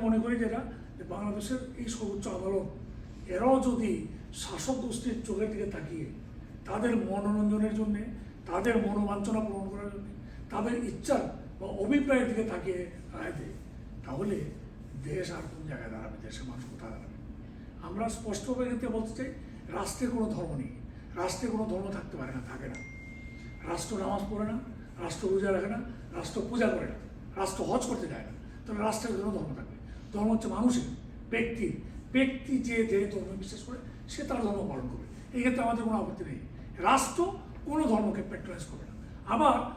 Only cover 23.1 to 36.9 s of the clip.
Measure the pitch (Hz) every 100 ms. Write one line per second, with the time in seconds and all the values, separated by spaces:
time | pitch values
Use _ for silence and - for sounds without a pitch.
23.1 | - - - - - - - - 208 196
24.1 | 202 202 208 214 233 - - - - 170
25.1 | - 196 190 202 185 202 214 254 - -
26.1 | 170 - 220 - 247 226 - - - -
27.1 | - - 190 190 - 185 247 - 220 -
28.1 | - - - - - - 208 214 214 233
29.1 | 190 208 190 151 - - - - - -
30.1 | 208 214 220 - - 247 - - - -
31.1 | - - 226 233 - 196 - - - -
32.1 | 254 269 - - 262 240 226 220 196 202
33.1 | 196 185 190 - 220 - 247 - - -
34.1 | - - 240 208 202 160 135 123 - -
35.1 | - - 254 247 240 233 226 220 214 160
36.1 | - 156 - - - - - 190